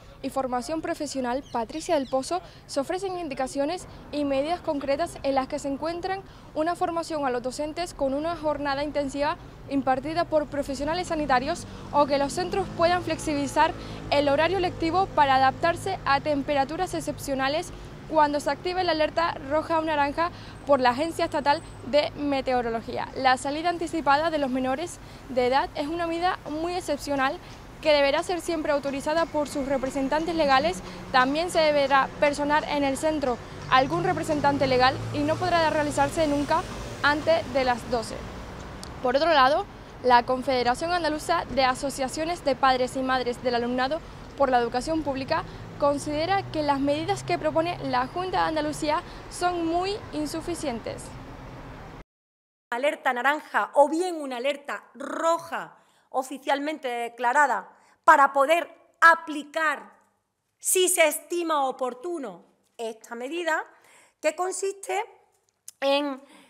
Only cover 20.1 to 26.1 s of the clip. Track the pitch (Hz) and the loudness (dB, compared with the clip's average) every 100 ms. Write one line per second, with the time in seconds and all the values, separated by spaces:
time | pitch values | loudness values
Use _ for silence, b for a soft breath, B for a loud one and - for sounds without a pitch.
20.1 | 285 339 B B B - 277 247 240 330 | 0 -2 B B B 2 4 6 2 0
21.1 | 320 339 - 269 294 - B - 269 294 | -2 -2 0 2 2 -2 B 0 2 2
22.1 | - 294 277 262 254 240 226 220 - - | -2 -2 -2 0 0 0 -4 -4 -6 -6
23.1 | - 262 262 285 294 339 339 339 330 285 | 0 2 2 0 -2 -2 -2 -2 -2 2
24.1 | 277 320 311 277 262 254 269 349 - B | 2 2 0 0 0 0 -2 -4 -10 B
25.1 | B B 254 247 269 349 - 294 339 339 | B B 0 2 2 0 -4 -4 -2 -2